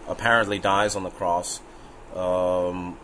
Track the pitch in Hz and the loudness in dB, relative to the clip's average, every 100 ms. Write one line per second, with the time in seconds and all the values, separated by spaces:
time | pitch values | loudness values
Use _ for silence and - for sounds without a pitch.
0 | - 92 117 117 101 101 101 98 104 98 | -10 -2 4 4 4 0 2 4 2 0
1 | 92 - 90 87 90 - - - - - | -6 -4 0 0 -2 -8 -14 -20 -20 -20
2 | - - 90 90 90 90 90 90 90 87 | -12 -4 0 2 2 2 0 -4 -8 -10